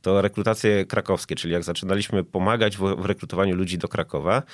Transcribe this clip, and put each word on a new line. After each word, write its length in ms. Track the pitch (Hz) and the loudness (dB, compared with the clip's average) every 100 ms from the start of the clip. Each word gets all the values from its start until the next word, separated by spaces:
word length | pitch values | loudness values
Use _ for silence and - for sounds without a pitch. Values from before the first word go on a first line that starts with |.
to 200 | - 98 | 2 2
rekrutacje 600 | 98 - 104 110 110 104 | 2 0 -2 2 2 2
krakowskie, 500 | 92 - - 92 - | 0 -2 0 -2 -2
czyli 200 | - 82 | -6 -2
jak 100 | 85 | -2
zaczynaliśmy 600 | 85 82 92 95 101 101 | -2 -6 -2 -2 0 -2
pomagać 520 | 87 95 92 117 110 98 | -2 0 2 2 2 0
w, 40 | |
w 240 | 95 98 | -2 0
rekrutowaniu 520 | 95 101 - 87 98 90 | -2 -4 -4 0 2 2
ludzi 220 | 92 90 | -2 -2
do 100 | 85 | -4
Krakowa, 540 | - 80 73 78 117 147 | -4 -4 -2 0 0 -2